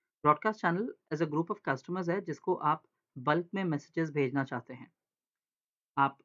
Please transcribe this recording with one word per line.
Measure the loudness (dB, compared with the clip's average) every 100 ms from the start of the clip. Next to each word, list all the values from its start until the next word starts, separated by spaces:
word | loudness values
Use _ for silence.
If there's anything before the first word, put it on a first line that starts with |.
| _ _
broadcast | 4 4 2 0
channel | 0 0 -2 -8 _
as | -2 0
a |
group | 0 -2 -4
of | -2
customers | -4 -2 -4 -2
है | -2
जिसको | -4 -8 -4
आप | 0 0 0 -4 _ _ -6
bulk | 0 0 0
में | -4
messages | -2 -2 -4 -4 -2
भेजना | 0 0 0
चाहते | -2 -4 -8
हैं। | -16 -18 _ _ _ _ _ _ _ _ _ _ 0
आप | 0 0